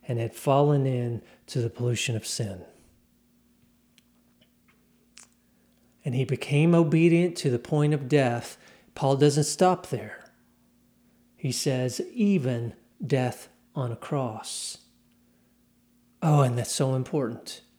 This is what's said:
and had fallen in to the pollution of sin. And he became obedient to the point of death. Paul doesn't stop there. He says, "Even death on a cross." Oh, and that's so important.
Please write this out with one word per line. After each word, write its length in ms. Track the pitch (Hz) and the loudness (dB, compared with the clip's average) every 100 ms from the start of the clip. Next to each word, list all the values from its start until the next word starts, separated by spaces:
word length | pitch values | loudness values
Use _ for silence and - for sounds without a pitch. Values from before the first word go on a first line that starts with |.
| - | -6
and 120 | 120 | -4
had 160 | 117 - | -4 -4
fallen 500 | - 139 147 143 135 | 2 4 4 2 2
in 380 | 127 120 117 - _ - | -2 -4 -6 -12 _ -8
to 120 | 131 | -4
the 120 | 117 | -4
pollution 440 | - 123 117 - 113 | -2 -2 -2 -2 -4
of 80 | |
sin. 380 | - - 110 92 85 - _ _ _ _ _ _ _ _ _ _ _ _ _ _ _ _ _ _ _ _ _ _ _ - - _ _ _ _ _ _ _ | -6 -6 -6 -8 -16 -20 _ _ _ _ _ _ _ _ _ _ _ _ _ _ _ _ _ _ _ _ _ _ _ -20 -20 _ _ _ _ _ _ _
And 100 | 147 | -6
he 100 | 123 | -4
became 520 | 131 139 - 143 160 170 | -2 -4 0 4 6 6
obedient 600 | 160 160 170 170 175 170 | 4 4 4 4 2 -2
to 120 | 143 | -2
the 80 | 120 | -2
point 380 | - 151 147 151 | -2 0 2 0
of 120 | 131 | 2
death. 520 | 147 131 120 - - - - _ | 2 2 -2 -8 -18 -20 -20 _
Paul 220 | - 135 139 | -2 0 4
doesn't 300 | 147 139 147 | 4 4 0
stop 420 | - 185 175 - | 2 2 2 -4
there. 420 | 120 107 - - _ _ _ _ _ _ _ _ _ _ _ | -10 -10 -16 -20 _ _ _ _ _ _ _ _ _ _ _
He 160 | 143 | -6
says, 480 | 120 - 127 127 120 - | -2 -2 0 -2 -4 -8
"Even 640 | 254 202 190 127 120 120 - _ _ | 0 2 2 0 -2 -6 -10 _ _
death 460 | 139 135 123 - - _ _ | -2 0 0 -4 -16 _ _
on 180 | 165 123 | -6 -6
a 40 | 113 | -6
cross." 840 | - 143 123 110 - - - - _ _ _ _ _ _ _ _ _ _ _ _ _ _ | -6 -4 -4 -8 -12 -10 -12 -14 _ _ _ _ _ _ _ _ _ _ _ _ _ _
Oh, 200 | 160 151 | 2 4
and 180 | 131 120 | 4 0
that's 120 | 120 | -4
so 220 | - 135 | -2 0
important. 680 | 131 127 156 123 117 - - _ | 0 -2 -4 -4 -6 -14 -18 _